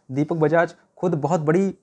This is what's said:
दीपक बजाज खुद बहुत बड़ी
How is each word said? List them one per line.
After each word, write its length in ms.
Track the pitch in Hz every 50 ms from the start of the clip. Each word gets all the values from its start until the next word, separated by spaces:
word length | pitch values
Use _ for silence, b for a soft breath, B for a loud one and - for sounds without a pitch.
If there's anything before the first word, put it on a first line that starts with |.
| b b
दीपक 260 | 131 139 147 147 175
बजाज 380 | 165 156 151 160 170 175 170 - b b b _
खुद 180 | - - 185 170
बहुत 260 | 147 139 143 180 175
बड़ी 340 | 151 151 165 190 196 196 - -